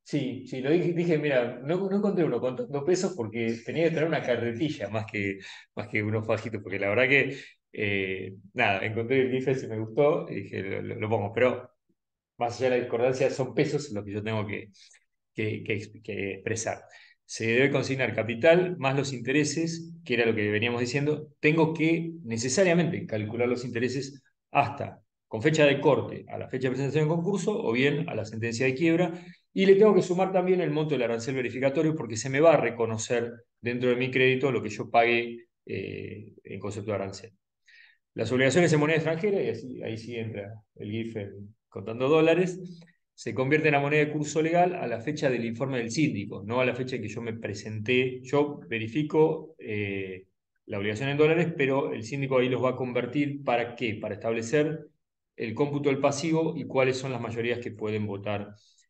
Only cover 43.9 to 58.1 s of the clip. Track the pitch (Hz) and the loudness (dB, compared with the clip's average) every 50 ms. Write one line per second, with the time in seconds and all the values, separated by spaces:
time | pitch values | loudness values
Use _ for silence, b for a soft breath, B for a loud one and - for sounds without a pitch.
43.9 | 151 151 147 147 147 151 147 - - 160 160 165 170 175 180 180 175 - 131 120 | 2 2 2 2 0 -4 -4 -2 0 0 0 2 4 4 4 2 2 -4 -4 -4
44.9 | 117 110 - 156 151 147 156 135 123 117 117 117 117 110 139 131 135 123 117 107 | -4 -4 -4 -6 -4 0 0 0 0 0 -2 -4 -4 -4 -4 -4 -2 -4 -4 -4
45.9 | - - 139 127 110 101 - - 95 87 98 104 117 127 127 123 117 131 127 127 | 0 0 0 0 0 -2 -6 -8 -8 -10 -6 -4 0 2 2 2 0 -2 -4 -6
46.9 | 135 117 107 104 - 120 117 113 110 113 - 107 101 - - 110 110 110 104 123 | -6 -6 -6 -8 -8 -8 -8 -8 -8 -6 -8 -8 -8 -8 -8 -8 -8 -6 0 2
47.9 | 127 127 131 127 127 - - - - 143 147 147 - - - - 113 113 110 107 | 2 4 2 2 -2 -8 -6 0 2 2 2 2 -2 -10 -8 -6 -4 -4 -4 -4
48.9 | - 156 156 151 160 156 156 160 156 - - - - - - - 107 104 104 101 | -2 -2 -2 0 4 4 4 4 2 -2 -8 -14 -18 -16 -10 -6 -6 -4 -4 -4
49.9 | 98 98 95 95 92 92 92 _ _ _ _ _ _ _ _ - 107 101 101 107 | -4 -6 -6 -8 -10 -12 -14 _ _ _ _ _ _ _ _ -8 -6 -4 -4 -4
50.9 | 107 107 135 139 143 143 151 156 160 175 165 - - 151 139 131 135 135 - - | -4 -2 -2 -2 2 4 4 4 6 4 2 0 0 0 0 2 2 0 0 -2
51.9 | 127 113 113 - 143 139 135 131 131 127 127 127 127 117 120 127 127 127 131 123 | -4 -6 -8 -8 -6 -4 -2 2 2 2 2 2 2 2 0 0 0 0 -4 -2
52.9 | 117 123 120 - - 147 143 139 139 - - 131 120 120 117 117 - - 127 110 | -2 -2 -2 -2 0 0 0 0 -2 -4 -2 0 2 2 0 -2 -4 -4 -4 -4
53.9 | 101 - 110 107 101 - - 117 117 117 113 - 156 151 151 160 156 156 - - | -4 -4 -6 -6 -6 -4 -2 -2 -2 -2 -2 0 2 2 2 2 -2 -6 -10 -16
54.9 | _ _ _ _ _ _ _ _ _ - 117 113 110 113 147 143 139 143 135 143 | _ _ _ _ _ _ _ _ _ -8 -6 -6 -2 -2 -2 0 0 0 2 2
55.9 | 135 135 143 139 135 - - 165 160 160 165 160 - 139 123 - - 131 131 131 | 2 4 2 2 2 2 0 0 2 2 2 0 -2 -4 -8 -2 0 2 2 2
56.9 | 131 - 135 139 127 117 120 113 107 117 113 120 120 117 - - 107 104 107 107 | 2 0 -2 -4 -4 -4 -4 -6 -4 -2 -2 -2 -2 -2 -4 -10 -8 -6 -4 -4
57.9 | 107 107 107 101 | -2 -2 -2 -4